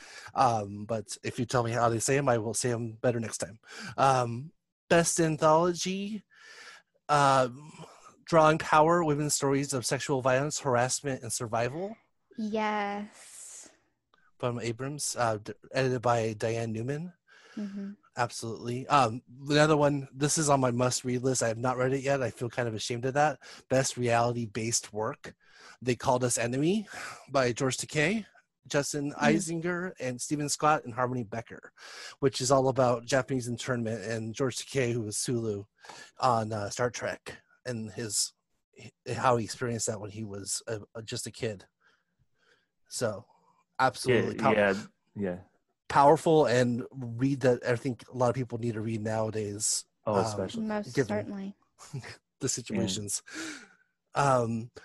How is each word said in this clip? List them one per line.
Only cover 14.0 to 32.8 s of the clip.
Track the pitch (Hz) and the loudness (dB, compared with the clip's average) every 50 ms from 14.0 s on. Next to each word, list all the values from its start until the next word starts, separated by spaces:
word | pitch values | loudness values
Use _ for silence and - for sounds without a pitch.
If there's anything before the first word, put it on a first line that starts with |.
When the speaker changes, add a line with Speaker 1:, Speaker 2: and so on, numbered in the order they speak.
| _ _ _ _ _ _ _ - | _ _ _ _ _ _ _ -6
Speaker 1:
From | 131 123 120 120 | -4 -4 -4 -2
Abrams, | 107 117 117 117 131 139 151 143 - - - 123 | -4 -4 -6 -6 -8 -8 -8 -6 -6 -6 -2 0
uh, | 120 113 110 104 | 0 0 0 -2
d-, | 107 - - _ - - | -6 -10 -14 _ -12 -6
edited | - 131 131 127 127 123 | -2 0 0 0 0 0
by | 107 120 120 117 110 113 110 | 2 2 2 2 2 -2 -2
Diane | 107 120 113 113 117 117 113 | -2 -2 -2 -2 -2 -4 -4
Newman. | 107 110 120 131 143 156 175 180 - _ _ _ _ - - - - | -4 -4 -4 -4 -4 -6 -6 -10 -14 _ _ _ _ -20 -20 -14 -10
Speaker 2:
Mm-hmm. | 214 208 196 196 202 196 202 202 - _ _ - | -10 -8 -8 -8 -10 -10 -10 -12 -16 _ _ -4
Speaker 1:
Absolutely. | 127 120 117 - - 117 113 104 - 104 120 120 127 127 - | -4 -4 -2 -4 -8 -8 -8 -8 -8 -6 -6 -6 -6 -2 2
Um, | 143 143 123 110 113 123 - - 120 135 139 143 | 4 4 4 4 0 -4 -12 -16 -20 -10 -2 2
another | 147 147 151 156 156 | 4 6 6 6 6
one, | 147 147 143 147 139 135 - 131 | 6 4 4 2 0 -4 -8 -4
this | 131 151 143 - | -2 0 0 2
is | 170 151 147 | 2 4 4
on | 139 135 | 4 4
my | 131 127 | 4 2
must-read | 120 123 127 123 - - - 123 123 123 | 2 2 0 0 0 -2 -2 -2 -2 0
list. | 127 131 127 - | 0 0 0 2
I | 120 113 | 0 -2
have | 113 117 | -2 0
not | 123 127 123 127 | -2 -2 0 0
read | 127 131 | 0 0
it | 139 139 | 0 0
yet. | 127 139 139 135 | 0 0 0 0
I | 123 110 | 0 -2
feel | - - 127 117 | -4 -4 -6 -6
kind | - 127 120 117 | -2 -2 -2 -2
of | 110 | -2
ashamed | 101 - - 120 117 123 | -4 -6 -6 -4 -4 -2
of | 131 127 | -2 2
that. | 147 151 151 135 - - - - - - - | 2 2 2 0 -4 -12 -20 -20 -12 -4 0
Best | 131 131 135 - - | 2 2 2 0 -2
reality-based | 123 123 117 117 117 117 120 120 120 117 107 - 120 113 117 113 - - - | -2 0 2 4 4 4 2 0 -2 -4 -4 -4 -4 -4 -2 -2 -4 -4 -4
work, | 104 104 107 123 - - - - - _ _ _ - - - - - - | -6 -6 -4 -6 -6 -10 -14 -18 -18 _ _ _ -20 -20 -20 -20 -14 -6
They | 117 127 120 | -2 -2 -2
Called | - - 135 127 123 127 | 0 2 2 2 2 2
Us | 123 - 123 | 0 0 0
Enemy | 113 117 123 135 151 170 208 226 196 - - - - - - - - - | -2 -2 0 0 2 2 2 0 -2 -6 -12 -12 -12 -12 -14 -16 -8 -2
by | 127 135 127 123 | 2 2 2 2
George | 113 - 139 131 120 | 2 0 0 -2 -2
Takei, | - - - - 156 147 175 220 220 190 - _ _ _ _ _ _ _ | -4 -6 -4 0 0 2 2 0 -2 -4 -8 _ _ _ _ _ _ _
Justin | - - 143 143 - - 147 143 147 | -2 0 0 0 0 -4 -4 -4 -4
Speaker 2:
Mm. | - - | -2 2
Speaker 1:
Eisinger, | 147 147 156 - - 160 170 165 160 175 180 175 180 185 - - | 4 4 4 4 2 -2 -4 -4 -2 -2 -4 -4 -4 -6 -8 -6
and | 127 127 123 120 | -6 -6 -6 -6
Stephen | - - 151 147 147 143 | -4 -4 -2 -2 -2 -2
Scott | - - 151 151 156 139 - | -2 2 2 2 2 2 0
and | 123 107 | -4 -2
Harmony | 127 127 123 127 123 110 | -2 0 0 0 -4 -6
Becker, | 98 113 113 - - - - - - _ - - - - - - - - - | -6 -8 -8 -8 -10 -14 -18 -18 -20 _ -20 -20 -18 -16 -16 -16 -14 -4 0
which | 143 131 - - | 0 0 2 2
is | 131 120 | 2 4
all | 139 135 131 131 | 4 4 4 4
about | 117 135 | 4 4